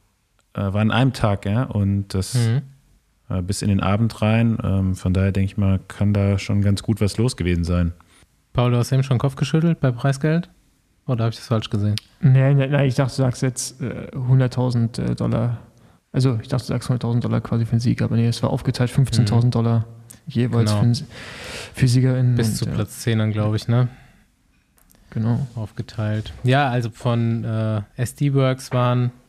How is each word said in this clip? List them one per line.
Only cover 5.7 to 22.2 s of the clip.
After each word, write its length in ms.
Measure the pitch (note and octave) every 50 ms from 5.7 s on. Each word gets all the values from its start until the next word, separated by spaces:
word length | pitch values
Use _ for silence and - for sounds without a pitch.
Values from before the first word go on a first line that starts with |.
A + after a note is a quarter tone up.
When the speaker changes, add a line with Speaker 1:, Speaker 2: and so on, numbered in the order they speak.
| F#2+ F#2 - -
Speaker 1:
kann 260 | - - G2+ G2+ G#2
da 240 | G2+ G2+ G2 G2+ F#2+
schon 240 | - - G#2 G2+
ganz 220 | G2+ G2+ G2+ G2 -
gut 180 | - A2+ G#2
was 160 | G#2+ G2 - -
los 180 | A2+ B2 -
gewesen 280 | - E2+ F2+ F2+ E2+ F2
sein. 300 | E2 F2 F2 F2 E2+ E2+ - _ _ _ _ _ _ _ _ _ _ -
Speaker 2:
Paul, 180 | - B2 B2
du 60 | A#2+ A#2+
hast 140 | A#2 -
eben 100 | C3 C3
schon 140 | C3+ - C3
den 60 | A2+
Kopf 140 | - C#3 C3+
geschüttelt 440 | - D3+ C3+ - D#3+ D#3+ E3+ E3 -
bei 120 | - C3
Preisgeld? 580 | A#2+ A#2+ - C#3 C3+ C3+ C#3+ D#3 D#3 E3+ F3 - _ _ _ _ _ _ _ _ _ _ _ -
Oder 180 | C3 A2+ A#2
hab 60 | A#2
ich 60 | A2+ -
das 100 | - -
falsch 240 | B2 A2 G#2+ -
gesehen? 240 | - G#2 G2+ G#2 G#2 G#2+ - _ _ -
Speaker 3:
Nee, 320 | - C#3 C3 C3+ C3 C3+ C#3+
nee, 140 | C#3 C3+ C3
nee, 180 | D3 C#3+ C#3
ich 100 | C#3 A#2+
dachte, 200 | - C#3 A#2+ -
du 80 | - C3
sagst 180 | B2+ A#2+ -
jetzt, 400 | - C3 B2 - - - - -
äh, 300 | - A2+ - - - - -
hunderttausend, 840 | C#3 B2+ B2 C3 C3 C3 B2 - B2 B2+ B2+ B2 A#2+ A2+ A2+ - -
äh, 160 | A#2+ B2 A#2+
Dollar. 420 | A#2 A#2 A#2 A2+ A#2 A#2 A#2+ A#2 A2+ - - - _ - - _ _ _ _
Also, 280 | - - B2+ C3+ B2 A2
ich 60 | G#2+ -
dachte, 180 | C3+ B2 -
du 40 | -
sagst 200 | B2+ B2 - -
hunderttausend 340 | B2+ A#2 - A#2 A#2 A#2+ A2
Dollar 180 | A2 A2+ A#2
quasi 240 | - - - A2+ A#2
für 60 | A2+
den 80 | A#2+ A#2
Sieg, 220 | A#2+ B2 A#2 -
aber 140 | A2 G#2+ A2+
nee, 120 | A2+ A#2 A#2
es 160 | A2+ - -
war 80 | -
aufgeteilt, 400 | - C3 - - B2 - B2 A#2+
fünfzehntausend 640 | - - C3+ - - A2+ A#2+ G2+ A2 A#2 A#2 B2 A#2
Speaker 2:
Mhm. 40 | A#2
Speaker 3:
Dollar 260 | A2+ A#2 A#2 A#2 A2+ - - - - - - - _ -
jeweils 420 | - A#2 B2 A#2+ A2+ A#2 A2 G#2+
Speaker 2:
Genau. 100 | G#2+ G#2
Speaker 3:
für 60 | G2+
den 60 | A#2+
S-, 140 | A#2+ G2+ - - - - - - - - - - - - - - -
für 140 | - - B2+
SiegerInnen 480 | A#2+ C3 B2 C3 C3 B2+